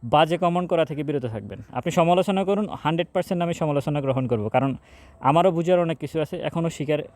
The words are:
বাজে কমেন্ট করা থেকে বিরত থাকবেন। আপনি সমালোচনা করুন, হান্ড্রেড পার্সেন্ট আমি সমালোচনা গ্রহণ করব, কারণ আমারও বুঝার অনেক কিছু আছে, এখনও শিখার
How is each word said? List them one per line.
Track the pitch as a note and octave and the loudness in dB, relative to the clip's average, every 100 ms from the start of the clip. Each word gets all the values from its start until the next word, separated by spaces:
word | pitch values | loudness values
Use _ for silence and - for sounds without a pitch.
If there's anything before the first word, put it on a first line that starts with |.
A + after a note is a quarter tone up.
বাজে | A#2 D3 D#3+ E3+ | 2 4 4 4
কমেন্ট | F3 E3+ F3+ | 2 0 0
করা | F3 D#3+ | 0 0
থেকে | D3+ | -2
বিরত | D3 C#3+ B2 | -4 -4 -4
থাকবেন। | A2 G2+ F#2+ - | -8 -10 -14 -10
আপনি | B2 D3 | -6 -2
সমালোচনা | E3+ E3 F3+ F#3 F#3+ | 2 4 4 2 0
করুন, | F#3+ G3+ G#3 | 0 0 -2
হান্ড্রেড | - D3 E3 E3+ | -4 -2 -2 -2
পার্সেন্ট | F#3+ F3+ F3+ | -2 -2 -2
আমি | E3+ | -2
সমালোচনা | E3+ D#3+ C#3+ C#3 D3 | -2 0 0 0 -2
গ্রহণ | C3+ C3 B2+ | 0 0 0
করব, | A#2 G#2+ | 0 2
কারণ | B2+ C#3 B2 _ - - - | 0 0 -4 _ -20 -20 -4
আমারও | C3 D#3 F3+ | 2 4 4
বুঝার | E3 E3+ F3+ | 2 2 2
অনেক | E3+ D#3+ | 2 -2
কিছু | D3 D#3+ | -4 -4
আছে, | D3+ F3+ | -4 -4
এখনও | - E3+ E3 | -6 -2 -4
শিখার | - D3 D3+ C3+ | -4 -2 -2 -2